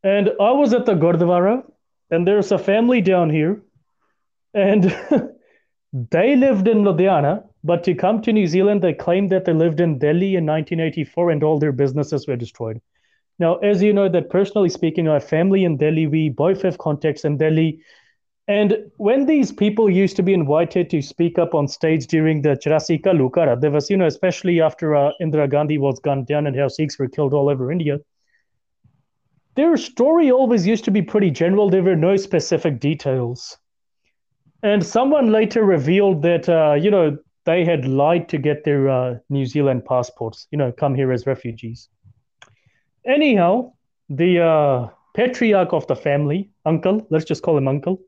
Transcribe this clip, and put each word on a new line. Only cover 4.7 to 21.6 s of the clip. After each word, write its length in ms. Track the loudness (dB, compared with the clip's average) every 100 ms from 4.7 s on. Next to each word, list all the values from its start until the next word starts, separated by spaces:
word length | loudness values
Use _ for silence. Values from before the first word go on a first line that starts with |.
| 4 2 -2 -2
<laughs> 200 | -2 -2 -16 _ _ _ _ _ -10 -4
they 260 | 0 2 4
lived 320 | 2 2 2
in 140 | 2
Ludhiana, 600 | 2 2 2 2 0 -2 -8 _
but 200 | -4 -2
to 100 | -2
come 260 | 0 0 0
to 100 | 0
New 140 | 0 2
Zealand, 340 | 2 2 2
they 100 | 0
claimed 380 | -2 -2 -2 0
that 140 | 0
they 80 | 0
lived 260 | 0 0 0
in 180 | -2 0
Delhi 360 | 0 0 0
in 100 | -2
nineteen 360 | -2 -4 -4 -4
eighty-four 500 | -4 -4 -8 -2 -2
and 140 | 0
all 140 | 0 0
their 120 | -2
businesses 540 | 0 -2 -2 -4 -6 -6
were 100 | -8
destroyed. 440 | -8 _ -10 -10 _ _ _ _ _ _
Now, 180 | -2 0
as 240 | 0 2
you 100 | 2
know, 160 | 2 2
that 220 | 0 -2
personally 380 | -2 0 0 -2
speaking, 400 | 0 -4 -2 0
I 60 |
have 100 | 0
family 400 | 0 -2 2 2
in 120 | 0 0
Delhi. 320 | 0 0 0
We 200 | 0 -2
both 340 | 0 -2 0
have 160 | -2 -4
contacts 460 | -6 -2 -4 -4
in 140 | -4 -2
Delhi. 420 | 0 2 0 -2 _ _ _ _ _ _ -4
And 280 | 0 0 0 -6 _
when 300 | 0 0 2
these 260 | 2 0
people 360 | 0 -2 2 2
used 280 | 2 0 0
to 60 |
be 100 | 0
invited 560 | 0 2 0 0 -2 -2
to 100 | -4
speak 380 | -6 -4 -2 0
up 160 | -2
on 140 | -2